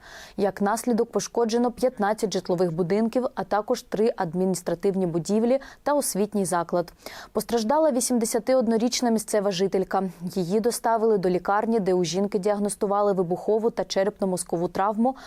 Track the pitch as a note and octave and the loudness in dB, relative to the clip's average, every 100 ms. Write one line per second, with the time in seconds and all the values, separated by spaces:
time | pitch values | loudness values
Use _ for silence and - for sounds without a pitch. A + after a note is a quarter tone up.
0 | - - - - G3 F#3+ G3+ A3+ B3 A3+ | -16 -20 -14 -4 -2 0 0 0 0 0
1 | A#3 G#3 - - A#3 A#3 B3 A#3+ B3+ B3 | 0 -2 -2 0 0 2 0 0 -2 0
2 | G3+ A3 G#3+ F#3+ - F3 F3+ D#3+ F3 G3+ | 0 0 -2 -2 -2 0 0 0 0 0
3 | A3+ B3 B3 - - G3+ G#3+ B3 - F#3+ | 0 0 -2 -4 -2 -2 0 -4 -2 0
4 | A3+ - F#3 F3 F#3+ F3+ - E3+ G3+ F#3+ | 0 0 -2 0 0 -2 -4 -2 0 0
5 | F#3 E3 D#3+ G#3+ A#3 C4+ - - - D4 | 0 -2 0 0 2 0 -2 -8 -2 0
6 | - F#3 G#3 G#3 F#3 F3 E3+ F3 E3+ - | 0 -2 -2 -2 0 -2 0 -2 -2 -8
7 | - - - - G#3+ A#3 A3 D4 D#4+ B3 | -18 -16 -8 -6 -2 0 2 2 2 2
8 | - B3 A3 A#3 A3 C4 A3+ A3+ A#3+ - | 0 0 0 -2 2 2 2 2 0 0
9 | B3 A3 G#3+ G#3+ G3+ F#3 G3 G3 F#3 G3 | 0 0 0 0 0 0 0 0 0 -2
10 | F#3+ F3 F3 G3 E3+ G#3+ A3+ - - A3+ | -2 -6 -6 -2 0 0 0 0 0 2
11 | A3+ G#3 F3+ F3+ F3+ G3+ A3 A3+ F#3 F3+ | 4 2 2 0 0 0 2 0 2 2
12 | F3 F3 G3+ G#3+ F#3+ G3+ G#3 - G#3 G3+ | 2 0 0 0 0 0 -2 -2 0 2
13 | G#3 F#3+ E3+ F3 - G#3+ A3+ - - F#3+ | 2 2 0 -2 0 0 0 -2 -2 0
14 | G3 G3+ G3 F3+ - E3+ F3 - G3 G#3+ | 0 0 -2 -2 -4 -2 -2 0 0 2
15 | A#3+ C4 | 0 -2